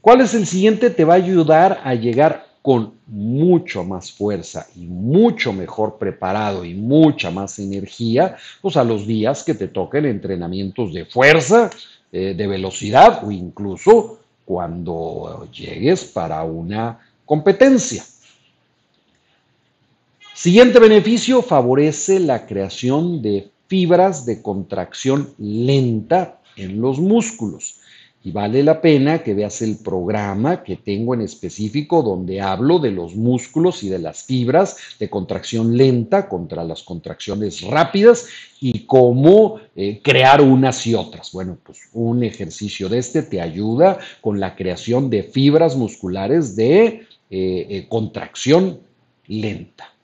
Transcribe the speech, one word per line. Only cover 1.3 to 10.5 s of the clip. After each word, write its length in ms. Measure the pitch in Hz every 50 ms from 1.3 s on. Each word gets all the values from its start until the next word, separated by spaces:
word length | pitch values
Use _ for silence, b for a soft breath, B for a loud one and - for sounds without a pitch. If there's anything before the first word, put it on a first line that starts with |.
| 190 175 160 151 156 160 175 190 190 - -
a 100 | 135 127
llegar 560 | 117 110 120 113 127 147 160 - - - _ _ _ _
con 300 | 139 131 120 107 104 - _ _
mucho 760 | - 107 101 104 113 123 139 160 180 180 165 175 - - 101 87
más 280 | 92 98 90 - -
fuerza 560 | - _ 101 104 104 90 82 - - 82 - _ _
y 60 | 90
mucho 720 | 87 85 90 90 98 120 147 190 226 240 - 226 - 127
mejor 460 | 98 95 90 80 - - 107 107 -
preparado 680 | - - 98 - - 92 92 98 107 90 95 98 92 87
y 120 | 85 87
mucha 560 | 98 104 120 139 156 160 151 120 - - 87
más 260 | 85 95 98 95 -
energía, 800 | - 101 98 98 98 95 - - - 117 113 113 131 175 190 180 B B B B B
pues, 160 | - 190 -
a 60 | 156 123
los 240 | 117 113 104 101
días 360 | 107 113 110 107 120 139 - -
que 120 | - 147
te 120 | 101 98
toquen 380 | - - 101 90 - - 147 151
entrenamientos 880 | 139 113 95 92 95 95 87 87 85